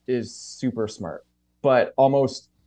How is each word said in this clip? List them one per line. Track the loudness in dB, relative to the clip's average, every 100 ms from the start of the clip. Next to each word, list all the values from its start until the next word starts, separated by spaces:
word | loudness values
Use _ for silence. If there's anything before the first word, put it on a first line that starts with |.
| -4
is | -4 -4 -14
super | -18 -6 -4 -4 -6
smart, | -6 -10 -12 _ _ _ _
but | 2 4 2 4
almost | 4 4 0 -4 _ _